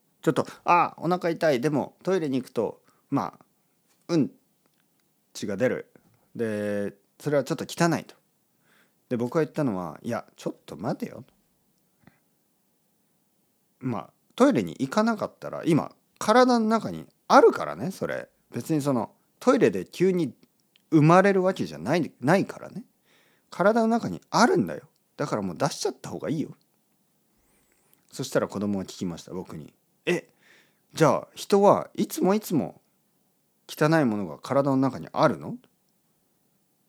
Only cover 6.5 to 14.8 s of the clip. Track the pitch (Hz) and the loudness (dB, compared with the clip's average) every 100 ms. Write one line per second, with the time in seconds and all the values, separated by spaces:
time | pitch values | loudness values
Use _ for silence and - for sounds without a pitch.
6.5 | 104 104 104 101 - _ _ 151 143 131 | -4 -4 -4 -6 -10 _ _ -2 0 0
7.5 | 160 190 - 170 135 - - _ _ _ | -6 -6 0 0 0 -8 -20 _ _ _
8.5 | _ _ _ _ _ - 120 120 165 151 | _ _ _ _ _ -8 -4 -2 -2 -2
9.5 | - 139 92 85 76 - 110 - - 170 | -2 -4 -4 -8 -10 -8 -8 -10 -12 -12
10.5 | - - - 117 - - - - _ _ | -12 -18 -10 -8 -8 -10 -14 -20 _ _
11.5 | _ _ _ _ _ _ _ _ _ _ | _ _ _ _ _ _ _ _ _ _
12.5 | _ _ _ _ _ _ _ _ _ _ | _ _ _ _ _ _ _ _ _ _
13.5 | _ _ - 131 107 - _ _ - 277 | _ _ -14 -10 -10 -12 _ _ 2 4
14.5 | 165 85 - | 4 -2 -6